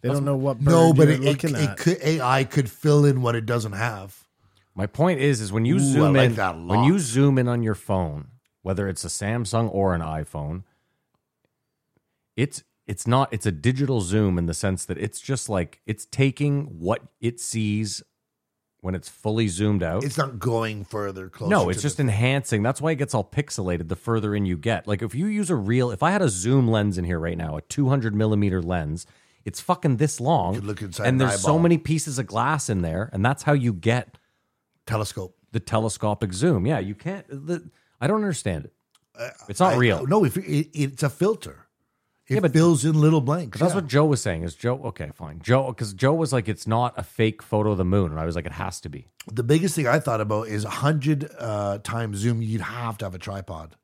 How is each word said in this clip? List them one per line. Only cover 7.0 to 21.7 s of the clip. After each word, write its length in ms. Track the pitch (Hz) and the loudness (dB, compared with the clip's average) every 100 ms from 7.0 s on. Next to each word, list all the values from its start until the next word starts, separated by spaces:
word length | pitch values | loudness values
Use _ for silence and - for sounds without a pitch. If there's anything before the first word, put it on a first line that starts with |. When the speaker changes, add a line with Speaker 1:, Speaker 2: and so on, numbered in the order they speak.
Speaker 2:
zoom 340 | 139 120 139 131 | 2 4 4 4
in 100 | 120 | 2
on 160 | 120 | 0
your 120 | 113 | -2
phone, 540 | 104 - 98 85 73 67 - _ _ | -4 -2 -2 -2 -6 -14 -20 _ _
whether 260 | 92 95 98 | -6 -2 -4
it's 160 | 90 | -6
a 40 | - | -8
Samsung 600 | - 101 117 113 113 113 | -6 -4 -4 -2 -2 0
or 220 | 92 98 | 2 2
an 60 | 87 | 0
iPhone, 600 | 80 78 78 76 73 85 95 _ _ _ _ _ _ _ _ _ _ _ _ _ _ _ _ - | -2 -6 -6 -8 -8 -8 -12 _ _ _ _ _ _ _ _ _ _ _ _ _ _ _ _ -2
it's, 260 | 147 - _ _ - | -2 -2 _ _ -10
it's 200 | 98 113 | -6 2
not, 260 | 123 139 | 2 2
it's 140 | 110 110 | -2 -4
a 60 | |
digital 480 | 80 117 131 139 123 | 0 0 0 0 0
zoom 380 | 87 104 104 87 | 0 2 2 2
in 80 | 85 | -2
the 80 | |
sense 300 | 82 101 92 - | -2 -2 -4 -6
that 120 | 80 | -6
it's 220 | 107 - | -6 -8
just, 280 | - 135 - | -8 -6 -2
like, 320 | 101 85 _ - | -2 -4 _ -10
it's 200 | 110 - | -10 -8
taking 580 | - 135 131 147 143 151 82 | 0 0 0 -2 -2 -6 -6
what 240 | 87 110 - _ | -4 -4 -4 _
it 200 | 117 117 | -6 -6
sees 600 | - 113 107 104 107 - - _ _ _ _ _ _ _ | -8 -2 -2 -2 -4 -8 -14 _ _ _ _ _ _ _
when 140 | 92 | -8
it's 140 | 92 - | -8 -8
fully 380 | - 107 110 110 | -8 -4 0 0
zoomed 340 | 85 104 104 | 2 2 2
out. 200 | 85 90 | 0 -2
Speaker 3:
It's 160 | 139 151 | -4 -4
not 200 | 139 117 | -4 -2
going 460 | 123 117 110 107 | -2 -2 -2 -6
further, 440 | 98 107 101 95 92 | -10 -8 -8 -8 -14
closer 220 | - 165 | -8 0
Speaker 2:
No, 180 | 202 | 2
it's 100 | 90 | 2